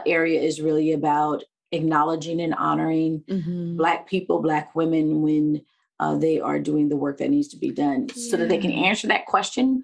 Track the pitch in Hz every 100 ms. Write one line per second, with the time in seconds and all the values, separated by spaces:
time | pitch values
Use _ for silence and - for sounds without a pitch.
0 | - 170 165 160 156 151 156 156 156 156
1 | 147 147 151 147 - _ _ 170 160 151
2 | 156 160 160 165 165 - 156 156 160 160
3 | 160 160 156 190 165 175 170 170 165 170
4 | - 190 180 170 156 151 147 160 160 160
5 | 156 156 151 151 151 151 - _ _ -
6 | 156 147 160 156 - 147 147 151 147 143
7 | 143 139 131 143 143 - 139 156 147 135
8 | - - - 175 - 170 190 - 180 214
9 | 214 208 - 196 196 - 254 262